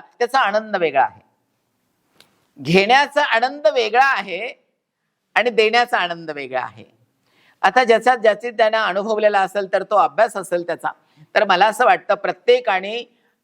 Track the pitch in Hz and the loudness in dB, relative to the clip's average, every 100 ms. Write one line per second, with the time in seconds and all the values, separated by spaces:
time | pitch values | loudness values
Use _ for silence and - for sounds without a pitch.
0 | - - 240 262 220 208 220 202 165 139 | -4 -6 -2 0 0 -2 -4 -4 -2 0
1 | 117 - _ _ _ _ _ _ _ _ | -2 -2 _ _ _ _ _ _ _ _
2 | _ _ _ _ _ - 139 180 202 262 | _ _ _ _ _ -14 -2 0 4 2
3 | 277 285 285 226 247 285 302 269 220 226 | 2 0 0 0 -2 -2 -2 0 0 2
4 | 269 240 196 175 233 - _ _ _ _ | 2 0 -6 -10 -12 -16 _ _ _ _
5 | _ _ _ - 226 220 214 233 240 226 | _ _ _ -2 -2 2 2 2 0 0
6 | 180 170 165 147 135 127 120 117 90 _ | -4 -6 -10 -12 -8 -6 -8 -12 -20 _
7 | _ _ _ _ _ _ 185 190 247 220 | _ _ _ _ _ _ 0 2 2 2
8 | 226 254 214 208 240 220 220 220 208 180 | 2 2 2 0 -4 -2 0 0 -2 -4
9 | 208 214 214 202 190 208 190 196 190 208 | -4 0 0 2 -2 -4 -4 -4 -2 0
10 | 160 143 226 226 180 175 175 156 156 - | 0 2 0 -2 -6 -6 -6 -8 -8 -12
11 | _ _ 156 190 202 180 208 214 240 180 | _ _ _ -2 2 4 2 2 2 2
12 | - 196 190 175 - 247 247 190 196 226 | 0 -4 -4 -4 2 2 2 -4 -4 -10
13 | 233 _ _ _ | -12 _ _ _